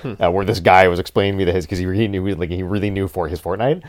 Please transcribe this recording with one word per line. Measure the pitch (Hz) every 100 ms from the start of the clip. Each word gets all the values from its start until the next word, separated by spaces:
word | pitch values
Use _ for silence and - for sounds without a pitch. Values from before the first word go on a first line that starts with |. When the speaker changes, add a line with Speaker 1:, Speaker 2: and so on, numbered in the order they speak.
Speaker 1:
Hmm. | 131 98
Speaker 2:
uh, | 90
where | 90 92
this | 90
guy | 85 92 95
was | 87
explaining | - - 98
to | 98
me | 90
that | 90
his, | 80
'cause | 92
he, | 92 95
he | 110
knew, | 98 98 85
like, | 85
he | 90
really | 90 101 101
knew | 98 98
for | 95 80
his | 85
Fortnite, | 85 98 123 180